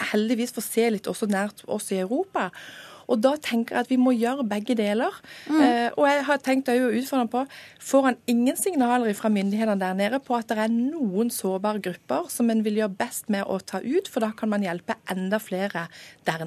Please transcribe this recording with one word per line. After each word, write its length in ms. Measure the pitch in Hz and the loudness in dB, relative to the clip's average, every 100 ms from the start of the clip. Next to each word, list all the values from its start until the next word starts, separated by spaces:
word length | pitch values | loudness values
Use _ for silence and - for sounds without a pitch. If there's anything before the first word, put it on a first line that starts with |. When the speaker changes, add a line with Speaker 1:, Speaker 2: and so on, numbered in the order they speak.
| - | -2
Speaker 1:
heldigvis 400 | 214 220 226 240 | 0 2 0 -2
får 140 | - - | -6 -2
se 240 | 226 233 | 2 2
litt 160 | 202 - | 0 -4
også 220 | 190 208 | -4 0
nært 300 | 196 208 - - | 0 -2 -6 -6
oss 160 | 208 - 190 | -6 -2 -2
i 60 | |
Europa. 480 | 185 262 381 330 185 - - - - - - | -2 -2 -2 -4 -4 -8 -18 -18 -20 -10 -2
Og 140 | 240 | 2
da 80 | 262 302 | 2 2
tenker 380 | - 233 233 - | -2 -2 0 -2
jeg 80 | 240 | 0
at 60 | |
vi 60 | 254 | 2
må 100 | 254 | 4
gjøre 320 | 240 233 277 220 | 2 0 -2 -2
begge 260 | 208 214 226 | -2 -2 0
deler. 400 | 208 208 339 - - - - | 0 0 -2 -6 -14 -12 0
Speaker 2:
Mm. 140 | 311 | 4
Speaker 1:
Eh, 260 | 262 240 240 | 6 4 2
og 100 | - 285 | 2 4
jeg 160 | 285 269 | 4 2
har 140 | 285 | 0
tenkt 280 | 269 269 269 | 2 2 2
å 20 | 247 254 | 2 2
utfordre 400 | 220 262 269 233 | 0 0 0 0
på, 120 | 247 269 - - - - | -2 -4 -8 -20 -16 2
får 200 | 269 269 | 4 4
han 100 | - - | 2 0
ingen 320 | 233 247 339 | 2 2 2
signaler 560 | 392 320 240 247 233 208 | 0 2 4 4 2 0
fra 160 | 220 | 0
myndighetene 480 | 208 196 214 220 196 | 2 2 0 0 0
der 160 | 185 185 | 0 0
nede 240 | 202 269 - | 0 -2 -2
på 100 | 240 | -2
at 140 | 226 | -2
det 60 | 220 220 | -2 0
er 80 | |
noen 580 | 233 254 339 226 185 233 | 0 0 -2 -2 0 -2
sårbare 480 | - 190 190 208 214 190 | -2 -2 -2 -2 -2 -6
grupper 420 | 175 - 262 349 | -8 -4 -4 -2
som 180 | - 233 | 0 0
en 140 | 220 214 | 2 0
vil 160 | 214 | 0
gjøre 160 | 214 190 | -2 -2
best 320 | 247 - - | -6 -6 -2
med 160 | 196 - | -2 -2
å 140 | 190 | -4
ta 160 | - 190 | -4 -6
ut, 320 | - 339 392 | -2 -2 -2
for 140 | - 220 | -2 -2
da 80 | 214 | -2
kan 160 | 220 | -2
man 140 | 202 190 | 0 -2
hjelpe 320 | 175 - - - 190 | -4 -6 -8 -6 -4
enda 240 | 185 214 | -2 -2
flere 480 | - 185 196 165 170 - - - - | -2 -4 -2 -4 -8 -12 -20 -8 -4
der 160 | 160 | -2